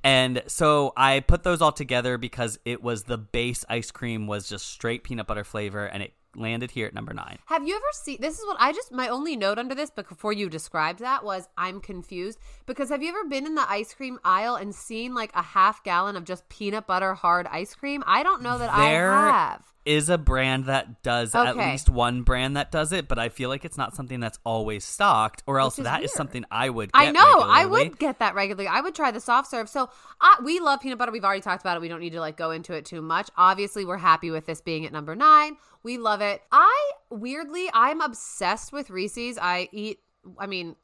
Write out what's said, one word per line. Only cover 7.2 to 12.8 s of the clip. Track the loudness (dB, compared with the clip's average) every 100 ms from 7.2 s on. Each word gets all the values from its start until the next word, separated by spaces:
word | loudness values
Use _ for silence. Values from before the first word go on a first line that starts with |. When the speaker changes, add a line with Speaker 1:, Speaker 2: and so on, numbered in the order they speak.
| -14 -18
Speaker 2:
Have | -6 -4
you | -4
ever | -4 -6
seen, | -6 -12 -8
this | -8 -8
is | -8
what | 0
I | 0
just, | 0 -8
my | -6 -4
only | -4 -6 -2
note | -2 -2
under | -6
this, | -8 -8
but | -10 -16
before | -8 -6
you | -4 -4
described | -8 -6 -2 -2 -4
that | -4 -4
was, | -4 -8 -8 -8
I'm | -8 -8
confused, | -14 -14 -12 -10 -10 -12 -20 -18
because | -12 -8